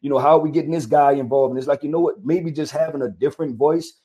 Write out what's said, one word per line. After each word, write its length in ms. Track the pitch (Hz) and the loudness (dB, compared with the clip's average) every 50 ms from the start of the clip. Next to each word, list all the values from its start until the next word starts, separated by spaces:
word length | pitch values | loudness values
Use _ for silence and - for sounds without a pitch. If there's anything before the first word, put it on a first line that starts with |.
you 100 | - 139 | -6 -2
know, 80 | 139 131 | -2 2
how 180 | 135 147 160 | 4 6 6
are 40 | 160 | 6
we 100 | 156 156 | 4 2
getting 220 | 143 170 147 147 165 | -2 -2 -2 -2 -4
this 140 | 165 139 | -4 -2
guy 260 | 110 156 147 143 139 143 | 0 2 4 4 4 4
involved? 400 | 143 131 113 135 139 135 123 120 | 2 0 0 0 2 2 2 0
And 60 | 131 | -4
it's 100 | 127 143 | -2 -2
like, 160 | 143 - - | -2 -2 -2
you 40 | 143 | -4
know 120 | 156 165 | -2 0
what, 240 | 170 170 - - - | 0 0 -2 -4 -2
maybe 260 | 131 165 180 165 165 | -2 -2 0 -2 -4
just 220 | 151 151 151 143 - | -4 -6 -6 -6 -4
having 300 | 151 160 160 147 143 131 | -4 -4 -4 -4 -6 -6
a 60 | 117 | -6
different 480 | 95 85 120 147 - - 160 143 120 | -4 -2 -4 -4 -2 -4 -6 -6 -2
voice 360 | 110 139 151 160 165 160 - - _ _ | 0 2 2 2 0 -2 -6 -14 _ _